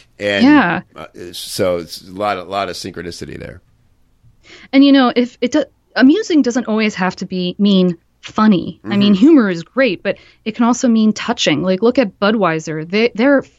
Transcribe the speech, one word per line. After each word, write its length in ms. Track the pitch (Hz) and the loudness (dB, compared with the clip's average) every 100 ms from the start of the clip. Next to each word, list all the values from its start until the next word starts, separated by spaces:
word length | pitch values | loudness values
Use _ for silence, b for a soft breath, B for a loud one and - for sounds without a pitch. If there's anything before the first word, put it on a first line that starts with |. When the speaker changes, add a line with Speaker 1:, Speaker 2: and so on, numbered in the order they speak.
| B - | B -6
Speaker 1:
And, 240 | 101 196 | -2 2
Speaker 2:
Yeah. 380 | 254 294 180 175 - - | 4 4 2 -4 -10 -18
Speaker 1:
uh, 100 | - - 90 | -20 -18 -18
so 460 | 90 - - 92 87 | -16 -10 -4 -2 -2
it's 240 | 80 - | -6 -16
a 100 | 92 | -16
lot, 260 | 92 104 95 | -6 -4 -4
a 60 | |
lot 260 | 87 98 92 | -6 -6 -6
of 60 | 85 | -8
synchronicity 600 | 98 85 85 87 71 - | -12 -12 -12 -12 -14 -14
there. 220 | - - _ _ _ _ _ _ _ _ B B B | -16 -18 _ _ _ _ _ _ _ _ B B B
Speaker 2:
And, 100 | 269 | 4
you 80 | 277 | 6
know, 220 | 277 247 - | 6 4 2
if 220 | 240 - | -2 -2
it 100 | 247 | -2
do-, 140 | 302 - _ _ 196 | -2 -4 _ _ 2
amusing 460 | 262 381 427 320 | 4 4 2 0
doesn't 260 | 240 240 220 | 0 -2 -2
always 280 | 220 214 - | -2 -2 -2
have 200 | 185 - | -4 -4
to 80 | 185 | -8
be, 280 | 185 180 - | -6 -6 0
mean 360 | 202 190 180 170 _ _ | 2 2 2 -2 _ _
funny. 580 | - - 214 180 - - | -10 0 2 2 -2 -12
I 140 | 196 202 | -6 0
mean, 160 | 202 | 2
Speaker 1:
Mm-hmm. 60 | 190 | 4
Speaker 2:
humor 300 | 269 302 202 | 6 6 4
is 140 | 170 | -2
great, 400 | 160 240 262 170 | -6 -2 0 -2
but 140 | 202 156 b b | -6 -8 b b
it 120 | 220 214 | -8 -2
can 100 | 233 | 0
also 220 | 240 247 | 2 2
mean 260 | 220 214 | 2 2
touching. 500 | 208 - - 190 147 | 0 -4 -4 -2 -2
Like, 180 | 185 185 | -2 0
look 160 | 226 247 | 0 0
at 220 | 208 - | -2 -2
Budweiser. 680 | 202 226 180 160 160 156 165 | -2 0 0 -2 -6 -10 -6
They, 220 | 202 233 208 | -2 -2 0
they're 260 | 262 277 - | 2 2 -2